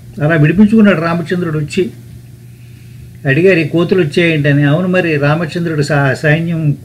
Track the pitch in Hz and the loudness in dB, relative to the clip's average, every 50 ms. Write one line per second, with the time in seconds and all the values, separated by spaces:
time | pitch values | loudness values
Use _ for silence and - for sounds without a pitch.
0 | - - - - 147 151 170 156 147 156 170 190 214 208 226 220 208 202 185 160 | -14 -16 -8 -4 -2 0 2 2 2 2 4 4 4 4 4 4 4 4 2 0
1 | 165 165 170 175 170 - 185 180 175 165 151 156 147 143 - 190 180 - - - | -2 -2 -4 -4 -4 -4 -4 -4 -4 -4 -4 -6 -6 -4 -4 -4 -4 -4 -6 -12
2 | - - - - - - - - - - - - - - - - - - - - | -20 -20 -20 -20 -20 -20 -20 -20 -20 -20 -20 -20 -20 -20 -20 -20 -20 -20 -20 -20
3 | - - - - - 143 135 156 175 196 185 165 160 139 - 170 175 156 196 185 | -20 -20 -18 -8 -4 -2 0 2 2 2 2 2 0 0 -2 -2 0 0 0 0
4 | 175 147 - 180 175 170 160 151 139 147 139 147 147 139 147 170 185 185 180 185 | 0 0 0 0 0 0 0 0 2 2 2 2 2 2 2 0 0 0 0 0
5 | 180 170 151 139 139 143 151 170 175 151 - 175 170 170 160 147 143 - 156 143 | 0 0 0 0 0 0 0 0 -2 -4 -6 -6 -4 -4 -2 -2 -2 0 0 0
6 | 143 135 127 - - 151 151 165 165 170 170 160 160 147 143 - | 0 0 0 0 0 0 0 0 -2 -4 -4 -2 -2 -2 -2 -2